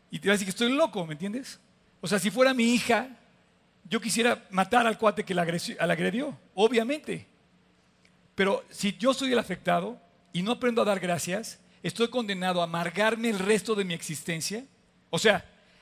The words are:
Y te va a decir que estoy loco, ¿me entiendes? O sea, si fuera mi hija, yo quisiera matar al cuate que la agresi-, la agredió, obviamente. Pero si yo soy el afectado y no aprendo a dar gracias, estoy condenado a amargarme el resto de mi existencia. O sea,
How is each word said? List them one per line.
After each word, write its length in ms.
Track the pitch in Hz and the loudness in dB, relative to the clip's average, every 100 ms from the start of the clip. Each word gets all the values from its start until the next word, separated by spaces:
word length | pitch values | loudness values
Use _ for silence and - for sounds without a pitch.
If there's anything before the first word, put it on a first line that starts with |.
| _ | _
Y 80 | 247 | -4
te 100 | 185 | 2
va 40 | |
a 20 | |
decir 120 | 202 196 | 2 0
que 40 | |
estoy 220 | - 240 | 0 2
loco, 340 | 269 320 208 165 | 2 2 0 -6
¿me 60 | |
entiendes? 480 | 151 196 226 269 - _ _ _ _ | -6 -8 -8 -10 -16 _ _ _ _
O 80 | 175 | -2
sea, 100 | 196 | -2
si 120 | 185 | 0
fuera 240 | 220 262 | 4 4
mi 200 | 262 233 | 4 4
hija, 340 | 240 - 220 262 254 _ _ _ _ _ _ | 4 4 2 0 -10 _ _ _ _ _ _
yo 160 | - 220 | -6 -4
quisiera 440 | 226 226 233 220 - | -2 0 2 0 -2
matar 360 | 185 185 240 233 | -2 2 4 2
al 120 | - | 2
cuate 260 | 214 208 | 0 0
que 100 | 196 | -2
la 100 | 180 | 0
agresi-, 320 | 170 170 - - | 0 -2 -4 -2
la 160 | 170 | 0
agredió, 440 | 160 180 202 294 156 _ | 0 0 -2 -4 -8 _
obviamente. 720 | - 220 240 226 294 - 170 - _ _ _ _ _ _ _ _ _ _ | 2 2 4 0 -2 -6 -10 -10 _ _ _ _ _ _ _ _ _ _
Pero 300 | - 196 - - | 0 2 0 -4
si 260 | - 202 196 | -4 -4 0
yo 160 | 233 | 0
soy 200 | 262 269 | 0 0
el 60 | 240 | 0
afectado 600 | - 180 - 175 196 247 _ _ _ | 0 -4 0 0 -2 -10 _ _ _
y 100 | 170 | -4
no 100 | 190 | -2
aprendo 300 | 240 247 233 | -2 0 2
a 40 | 208 | 2
dar 140 | 190 | 0
gracias, 600 | 180 170 175 185 226 - _ _ | 0 -2 -2 -6 -8 -14 _ _
estoy 260 | 170 - 233 | -6 -2 -2
condenado 520 | 247 214 190 185 180 | -2 -4 -2 -2 0
a 40 | |
amargarme 640 | 170 170 175 170 220 226 233 | 0 -2 -2 0 2 2 -2
el 100 | 202 | 0
resto 360 | 185 220 - | 2 2 0
de 100 | 214 | -2
mi 100 | 190 | -2
existencia. 680 | 165 - 151 - 165 - 208 269 _ _ _ _ | -4 -8 -8 -6 -6 -6 -8 -12 _ _ _ _
O 80 | 165 | 2
sea, 260 | - 196 - _ _ _ | 4 4 0 _ _ _